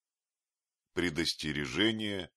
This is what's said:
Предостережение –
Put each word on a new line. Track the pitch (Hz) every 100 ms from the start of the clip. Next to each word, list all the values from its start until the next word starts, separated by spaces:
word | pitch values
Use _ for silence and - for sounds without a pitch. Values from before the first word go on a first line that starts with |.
| _ _ _ _ _ _ _ _ _
Предостережение – | 90 87 78 80 - 78 71 69 73 110 110 107 98 85